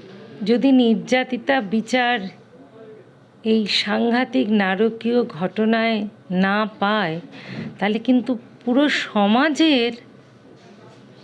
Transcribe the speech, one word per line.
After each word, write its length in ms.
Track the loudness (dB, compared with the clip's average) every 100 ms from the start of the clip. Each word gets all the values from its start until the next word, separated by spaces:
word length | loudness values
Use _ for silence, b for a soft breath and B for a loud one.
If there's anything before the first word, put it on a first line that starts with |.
| -18 -20 -20 -6
যদি 300 | 0 2 4
নির্যাতিতা 880 | 4 4 2 0 -2 -2 -4 -2 -2
বিচার 600 | 0 -4 -2 0 0 -2 -6 -14 -20 -20 -20 -20 -20 -20 -20 -20 -20 _
এই 220 | 0 0 0
সাংঘাতিক 840 | -2 -2 0 0 0 0 0 0
নারকীয় 720 | 2 2 2 0 -2 -2 0
ঘটনায় 840 | -2 -4 -6 -2 0 2 0 -2 -4 -10 -6
না 380 | 0 2 0 -2 -2
পায়, 400 | -2 0 -2 -4 -10 B B B B B
তাহলে 200 | -2 0
কিন্তু 400 | 2 2 2 -4 -8 -10
পুরো 240 | -2 2 2
সমাজের 1040 | 0 -2 0 2 4 2 2 2 2 0 -4 -14 -20 -20 -20 -20 -20 -20 -20 -20 -20 -20 -20